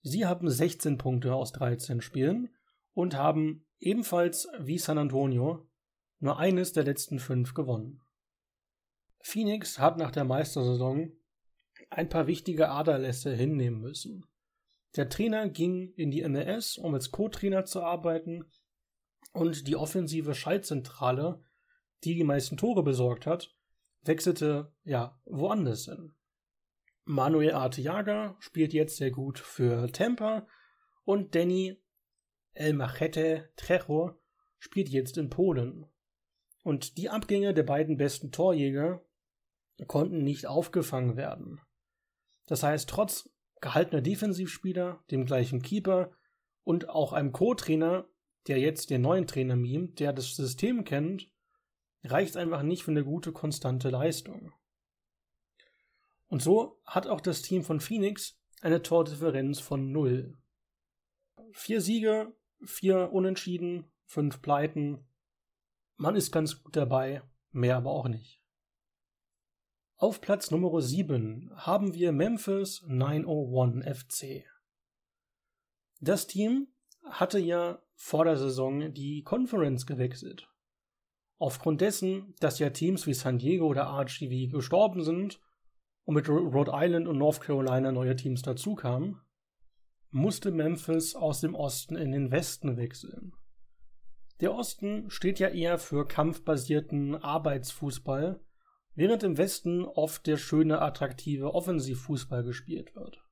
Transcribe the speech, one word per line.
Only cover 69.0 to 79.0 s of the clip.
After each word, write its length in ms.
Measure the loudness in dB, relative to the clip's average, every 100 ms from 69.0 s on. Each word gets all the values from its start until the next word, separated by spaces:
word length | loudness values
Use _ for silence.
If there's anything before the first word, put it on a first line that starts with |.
| _ _ _ _ _ _ _ _ _ _
Auf 240 | 0 0
Platz 300 | -2 -2 0
Nummer 320 | 0 2 2
sieben 680 | 0 0 0 0 -2 -6 -14
haben 400 | -10 0 2 2
wir 180 | 2 2
Memphis 720 | 4 2 0 0 -2 -2 -6 -4
nine 400 | 0 2 0 0
oh 220 | -2 0
one 300 | 2 2 0 -4
F 200 | -8 -8
C. 360 | -10 -8 -12 -14 _ _ _ _ _ _ _ _ _ _ _ _ _ _ _
Das 260 | 0 0 0
Team 420 | 0 2 2 -2 _ _ _
hatte 340 | -16 -2 0 2
ja 420 | 2 0 0 -4 _
vor 300 | _ -4 2
der 120 | 4 4
Saison 560 | 0 0 -2 -2 -4
die 300 | -6